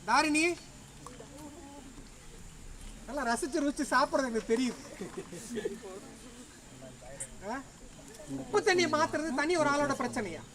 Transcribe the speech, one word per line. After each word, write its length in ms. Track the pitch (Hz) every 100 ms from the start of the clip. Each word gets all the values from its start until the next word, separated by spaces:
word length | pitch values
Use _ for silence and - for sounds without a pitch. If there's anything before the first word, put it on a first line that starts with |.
தாரிணி, 400 | 180 254 311 302 339 339 - - - - - - - 277 294 302 277 285 269 - - - - - - - - - - - -
நல்லா 180 | 277 233
ரசிச்சு 300 | 233 311 320
ருசிச்சு 300 | 285 294 277
சாப்பிடுறது 360 | 254 285 311 262
எனக்கு 220 | 226 -
தெரியுது. 260 | 226 247 190 - - 196 - - 175 - 233 202 - 202 190 - - 254 247 247 - - 127 131 127 127 139 123 - 190
ஆ? 100 | 262 262 - - - - - - 269
உப்பு 160 | 269 415
தண்ணியை 300 | 403 359 330 302
மாத்துறது 380 | 320 311 320
தனி 220 | 269 302 349
ஒரு 140 | 294
ஆளோட 240 | 285 285 269
பிரச்சனையா? 420 | 247 233 202 151 -